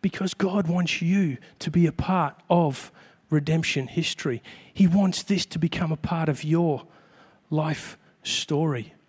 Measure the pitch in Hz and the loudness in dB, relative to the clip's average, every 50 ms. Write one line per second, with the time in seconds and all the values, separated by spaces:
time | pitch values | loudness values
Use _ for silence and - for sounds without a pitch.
0 | - 190 - - 190 185 - _ 202 190 180 202 196 160 170 180 180 170 - - | -2 -4 -4 -2 -6 -6 -2 _ -2 0 0 0 0 0 0 0 0 -2 -2 -2
1 | 165 165 185 202 190 160 131 - - - _ _ - 165 151 175 170 160 151 - | 0 2 2 2 2 0 -2 -6 -10 -20 _ _ -8 -2 2 4 4 4 2 -2
2 | - - 185 185 160 143 - - _ _ 180 175 170 147 131 - - - _ - | -2 0 2 0 0 -2 -4 -10 _ _ 4 4 4 2 0 -4 -10 -18 _ -20
3 | - - - _ _ _ 156 151 143 143 160 165 160 - - 143 131 127 - 175 | -20 -20 -20 _ _ _ 0 0 2 2 0 0 0 0 -2 -2 -4 -2 -4 -4
4 | 165 - - - - 151 120 117 _ - - - - - _ - 190 180 165 202 | -2 -2 -4 -4 -4 -4 -4 -6 _ -16 -20 -20 -20 -18 _ 4 4 6 6 4
5 | 196 185 175 - - - 202 180 - - - 165 156 165 - - 180 156 156 151 | 4 2 0 -2 -2 -2 -2 -2 -2 -4 -4 -2 -2 -2 0 -2 -2 -2 -4 -4
6 | - - 175 165 160 156 143 - - 151 156 165 170 165 147 123 - - - - | -4 -4 -2 -2 0 -2 -2 -2 0 0 2 2 2 2 0 -2 -6 -14 -20 -20
7 | _ _ _ - - _ _ _ _ _ - 151 156 156 151 - - - - _ | _ _ _ -20 -20 _ _ _ _ _ -2 -2 0 -2 -4 -6 -8 -14 -16 _
8 | _ _ _ _ _ - - - - - 151 147 160 160 143 123 110 - - _ | _ _ _ _ _ -6 -6 -6 -4 -2 -2 0 0 0 -2 -4 -6 -10 -16 _
9 | _ | _